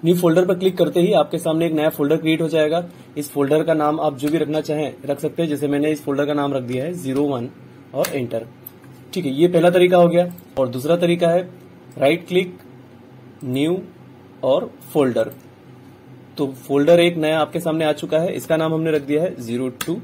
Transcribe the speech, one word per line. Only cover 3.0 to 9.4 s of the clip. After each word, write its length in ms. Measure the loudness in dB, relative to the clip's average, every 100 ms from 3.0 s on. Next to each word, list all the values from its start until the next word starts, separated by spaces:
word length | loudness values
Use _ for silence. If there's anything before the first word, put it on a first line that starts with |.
| -14 -10
इस 120 | -6
folder 320 | -2 2 2
का 120 | 2
नाम 260 | 2 2 0
आप 180 | -2 -2
जो 100 | -2
भी 100 | 0
रखना 220 | 0 -2
चाहें 340 | -2 -4 -4 -6 -6
रख 140 | -4
सकते 220 | -4 -4
हैं, 60 | -4
जैसे 200 | -2 -2
मैंने 220 | 0 0
इस 120 | -2
folder 240 | -2 -2 0
का 80 |
नाम 180 | 0 -2
रख 80 | -2
दिया 220 | -4 -6
है 80 | -6
ज़ीरो 300 | -6 -4 -2
वन 260 | 0 -2 -6 -12 -20 -20 -12
और 120 | -4 -4
enter। 340 | -4 -6 -6 -10 -20 -20 -20 -20 -20 -10
ठीक 100 | -6
है, 80 | -4
ये 160 | 0